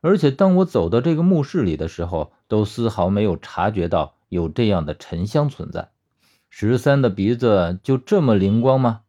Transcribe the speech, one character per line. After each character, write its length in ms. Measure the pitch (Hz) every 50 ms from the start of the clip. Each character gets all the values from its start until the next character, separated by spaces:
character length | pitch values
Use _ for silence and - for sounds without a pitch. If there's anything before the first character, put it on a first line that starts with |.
而 160 | - 160 196
且 120 | 190 156 143
当 280 | 135 - 196 190 180
我 80 | 180 190
走 240 | - - 113 85 85
到 100 | 95 120
这 160 | 123 170 165
个 80 | 151 170
墓 180 | 185 190 160
室 220 | 139 - - 180 120
里 140 | 90 78
的 100 | 73 80
时 180 | 82 - - 85
候， 280 | 85 87 80 76 - _ _ _ _
都 160 | 110 107 107
丝 240 | 98 - - 117 113
毫 200 | 104 - 87 90
没 140 | 98 101 107
有 140 | 104 85
察 340 | - - - - - 90 104
觉 160 | 107 98 85
到 280 | 85 92 85 76 71 _ _ _
有 220 | _ 92 90 85 80
这 180 | 78 - 120
样 180 | 107 101 87 80
的 80 | 73 78
沉 320 | - - - - 82 90
香 220 | 104 - 156 147
存 240 | 143 - - - -
在。 200 | - - - _ _ _ _ _ _ _ _ _ _ _ _ _
十 280 | _ - - 107 123
三 240 | 120 - 147 139 139
的 80 | 131 117
鼻 240 | 95 98 98 104 120
子 460 | 117 127 117 104 95 87 85 90 92
就 160 | _ - 135
这 240 | 127 - - 214 196
么 140 | 160 127 110
灵 240 | 98 95 98 104 113
光 220 | 117 131 131 131
吗？ 220 | 131 120 113 110 _